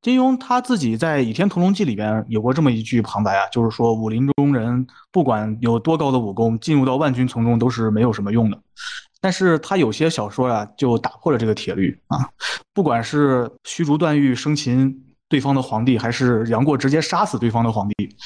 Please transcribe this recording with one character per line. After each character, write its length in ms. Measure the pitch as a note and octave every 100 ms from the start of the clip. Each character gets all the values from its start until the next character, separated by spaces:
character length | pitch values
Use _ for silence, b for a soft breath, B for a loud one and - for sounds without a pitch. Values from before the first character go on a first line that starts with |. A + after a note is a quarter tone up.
金 180 | - B3+
庸 160 | B3+ B3+
他 220 | - B3
自 180 | B3 A#3+
己 200 | C3 A2+
在 240 | E3 C#3+
《倚 80 | A#2+
天 160 | A2+ G3
屠 140 | F3
龙 120 | F3+
记》 100 | G3 F3+
里 80 | G2+
边 300 | G#2+ A2 A2
有 140 | A2
过 120 | A2+
这 80 | C3
么 80 | D3
一 140 | A2+
句 180 | A2 A#2+
旁 220 | G#2+ G2+
白 140 | G#2 G2
啊， 100 | G2
就 160 | B2
是 80 | A2+
说 220 | - A#2
武 160 | A2 A2
林 180 | A2 C3+ C#3+
中 180 | C#3+
人 320 | C3+ A2+ B2 B2+ B B
不 100 | F#3+
管 340 | C3+ A2 G#2+ A2
有 180 | A#2+ A#2
多 180 | A#2 D#3+
高 140 | D3
的 80 | C3
武 140 | A2
功， 260 | G2 A2+ A2+
进 160 | - D3+
入 100 | C3
到 120 | B2+
万 160 | D3+
军 120 | B2+ B2+
丛 200 | A#2+ A#2
中 120 | A#2
都 120 | A#2
是 200 | A#2 A2+
没 120 | G#2+
有 100 | A#2+
什 100 | G#2
么 80 | G2+
用 220 | A2+ A2+
的。 80 | - _ - B B B _
但 100 | F#3+
是 260 | F3+ F#3+ D#3+
他 180 | - F#3+
有 120 | B2+
些 200 | G#2+ D#3
小 200 | E3 G#2
说 160 | - B2+
啊， 180 | A2+ G#2 -
就 200 | C3 A#2
打 140 | - -
破 100 | -
了 60 | B2+
这 80 | A2+
个 100 | G#2
铁 180 | -
律 240 | F2+ F#2 - _
啊， 220 | B2+ C3 _ B B -
不 100 | -
管 180 | D#3+ A#2
是 480 | A2+ D3+ C#3+ C3 A#2 -
虚 220 | - - E3
竹 120 | D3
断 220 | E3 D3
玉 160 | C#3 A#2+
生 180 | D3+
擒 400 | D3 C3+ B2 C3+ C3 - _ _
对 100 | C#3+
方 160 | C3+ C#3
的 60 |
皇 240 | B2+ A2 B2
帝， 120 | A#2
还 140 | A2+
是 340 | A#2+ B2+ A#2 A2+
杨 160 | A2+ C#3
过 120 | C#3
直 120 | C#3
接 120 | D3+
杀 240 | D#3 F3 G3+
死 140 | A2
对 100 | A#2
方 140 | A2+
的 80 | A#2
皇 160 | G#2+ G2+
帝， 260 | G#2 G2+ -